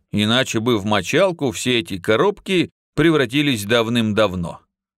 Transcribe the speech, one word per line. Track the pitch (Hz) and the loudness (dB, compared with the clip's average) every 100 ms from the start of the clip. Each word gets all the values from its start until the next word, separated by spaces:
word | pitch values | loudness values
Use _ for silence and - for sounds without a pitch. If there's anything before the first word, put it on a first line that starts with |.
| _ | _
иначе | 104 107 120 131 113 | -2 2 2 0 -2
бы | 113 113 | 0 0
в | |
мочалку | 98 104 87 147 190 165 139 | 0 -2 0 0 0 0 -4
все | - 123 120 | -2 -2 -2
эти | 113 98 | -2 -6
коробки | 85 110 190 202 - 185 139 - _ | 0 2 2 -2 -2 -2 -2 -6 _
превратились | - 160 156 127 139 147 117 | 0 2 2 0 0 0 -2
давным-давно. | 101 120 113 120 110 104 104 90 82 - _ _ _ | 0 0 2 0 0 2 0 0 -8 -10 _ _ _